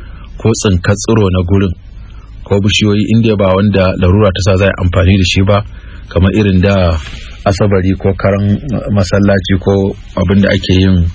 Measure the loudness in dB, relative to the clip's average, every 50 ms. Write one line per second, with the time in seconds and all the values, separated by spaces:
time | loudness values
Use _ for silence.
0 | -18 -18 -18 -18 -18 -18 -16 -4 -2 -2 -2 0 0 0 0 0 0 0 -2 -2
1 | 0 0 2 2 2 2 0 0 0 0 2 0 0 0 -4 -6 -12 -20 -20 -20
2 | -20 -20 -20 -20 -20 -20 -20 -18 -6 -2 -2 0 0 0 0 2 2 2 2 0
3 | 0 2 2 2 2 2 2 2 2 2 2 2 2 2 2 2 2 2 0 2
4 | 2 2 4 4 4 2 2 0 0 0 2 2 2 0 0 0 -2 0 0 2
5 | 2 4 4 2 2 0 0 0 2 2 2 0 0 -4 -12 -18 -18 -18 -18 -18
6 | -16 -6 -2 0 2 2 2 2 0 2 2 2 2 2 2 2 2 0 0 -2
7 | -6 -10 -14 -14 -16 -16 -16 -6 -2 -2 0 0 0 0 0 0 0 0 -2 0
8 | -2 -2 -2 0 0 0 0 0 0 0 0 -2 -2 -6 -8 -6 -4 -2 0 0
9 | 0 0 0 2 2 2 2 0 0 -2 -2 -2 0 0 0 0 0 -2 -4 -8
10 | -14 -12 -6 -4 -2 2 2 2 2 2 0 -2 0 0 0 2 4 4 2 2
11 | 2 0 0